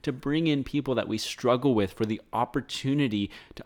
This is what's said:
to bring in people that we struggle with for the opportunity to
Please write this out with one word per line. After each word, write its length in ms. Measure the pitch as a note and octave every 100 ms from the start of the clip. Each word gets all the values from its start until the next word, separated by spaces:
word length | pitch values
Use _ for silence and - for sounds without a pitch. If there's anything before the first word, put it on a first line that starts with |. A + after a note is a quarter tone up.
to 100 | D3+
bring 360 | C3 C#3+ D#3 E3
in 160 | C#3+
people 320 | B2+ D3 C3+ A#2
that 100 | -
we 120 | A2
struggle 540 | - - B2 B2 C#3
with 200 | A2 F#2+
for 120 | -
the 160 | A2 A2 -
opportunity 1000 | A2+ B2 C#3 - - C3+ C#3+ C3+ G#2 G2+ - -
to 100 | -